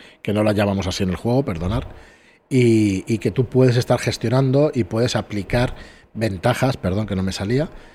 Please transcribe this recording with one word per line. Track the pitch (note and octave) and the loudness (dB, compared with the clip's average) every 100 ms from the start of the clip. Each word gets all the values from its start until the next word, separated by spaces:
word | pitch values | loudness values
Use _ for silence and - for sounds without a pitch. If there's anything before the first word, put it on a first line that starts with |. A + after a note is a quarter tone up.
| - - | -20 -10
que | - | -2
no | G#2 | 0
las | G#2+ G#2 | 2 2
llamamos | G2+ G2 F2+ | 2 0 -2
así | - | -2
en | F#2+ | -2
el | F2 | -2
juego, | A2+ B2+ | 0 0
perdonar, | C#3 E2 F2 B2 - - - - _ _ - | 0 -4 -4 -4 -6 -12 -20 -20 _ _ -2
y, | C3 A#2+ A2 G#2 F#2 - | 2 4 4 4 0 -2
y | A2+ | -2
que | A2+ | -2
tú | A2 B2 | -2 0
puedes | B2+ C3 B2 | 4 4 4
estar | - B2 | 2 0
gestionando | B2+ - A2+ B2+ C3+ C3+ D3+ | -2 -4 0 2 2 2 2
y | B2+ G#2 | 0 -2
puedes | A2+ B2 - | 0 0 -2
aplicar | - G2+ F#2 B2 B2+ - - - _ | -4 -6 -2 -2 -2 -4 -18 -20 _
ventajas, | G#2+ A2 F#2 B2 B2 C3 - | -6 -6 -2 0 2 0 0
perdón, | F2+ G2 G#2 | -2 -2 -2
que | F#2+ | -2
no | |
me | F#2+ | -2
salía, | - G2+ B2+ F3 - - | -4 -2 -2 -2 -8 -20